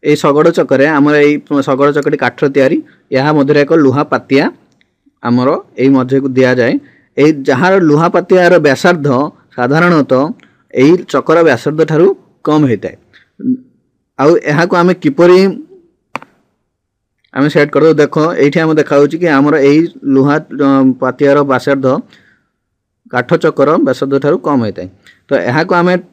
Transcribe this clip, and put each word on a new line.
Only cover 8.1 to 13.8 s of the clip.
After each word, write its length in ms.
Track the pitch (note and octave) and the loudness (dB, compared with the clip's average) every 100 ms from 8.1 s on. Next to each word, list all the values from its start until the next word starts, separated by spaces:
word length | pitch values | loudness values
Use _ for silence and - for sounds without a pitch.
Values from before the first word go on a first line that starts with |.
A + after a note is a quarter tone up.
| F3+ F3 F#3 F3 F3+ | -2 0 2 4 2
ବ୍ୟାସାର୍ଦ୍ଧ 500 | D3 C3 F3+ F3 C#3+ B2+ D3+ _ _ - | 2 0 0 0 -2 -2 -4 _ _ -6
ସାଧାରଣତଃ 680 | B2 D3+ F3 E3 B2+ C3 D3 - _ _ _ | -2 0 2 0 0 0 -2 -6 _ _ _
ଏଇ 180 | - C3+ F3+ - | 0 2 2 0
ଚକର 280 | C#3+ B2 D#3+ | -6 0 2
ବ୍ୟାସାର୍ଦ୍ଧ 400 | E3 A#2+ - D3+ | 2 0 -4 -2
ଠାରୁ 220 | D#3 D#3 F3+ G4 _ _ | -2 2 0 0 _ _
କମ୍ 200 | - D3+ C#3+ | -4 0 0
ହେଇଥାଏ। 300 | G#2+ F#2 - _ _ _ _ - B3+ - _ | -2 -6 -14 _ _ _ _ -6 -6 -8 _